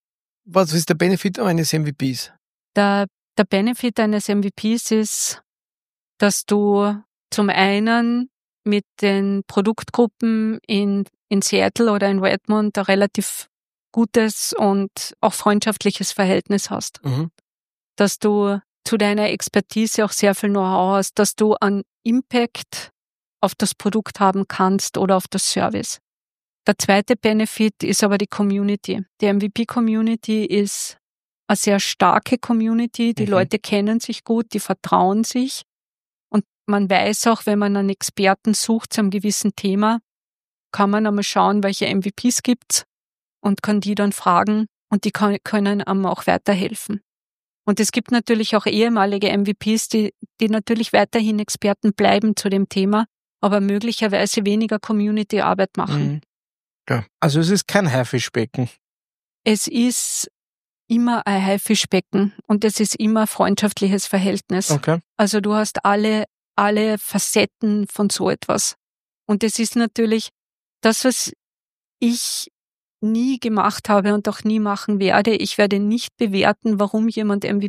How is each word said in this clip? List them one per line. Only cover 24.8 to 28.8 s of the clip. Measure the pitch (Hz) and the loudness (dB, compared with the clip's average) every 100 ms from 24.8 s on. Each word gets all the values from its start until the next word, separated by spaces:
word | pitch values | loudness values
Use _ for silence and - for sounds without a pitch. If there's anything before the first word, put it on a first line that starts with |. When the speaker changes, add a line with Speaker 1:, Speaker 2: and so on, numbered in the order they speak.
| - - | -2 -2
Speaker 2:
oder | 190 190 | 0 0
auf | - | -2
das | 196 - | -4 -2
Service. | 190 - 202 - - _ _ _ _ _ _ - | -2 -2 -2 -8 -10 _ _ _ _ _ _ -2
Der | - | 0
zweite | - 196 202 240 | 2 2 2 0
Benefit | 220 214 220 - 214 - | 2 0 0 0 0 0
ist | - 202 | -4 0
aber | 208 196 | 2 2
die | 208 | -2
Community. | - 202 196 202 202 | -2 0 0 0 -2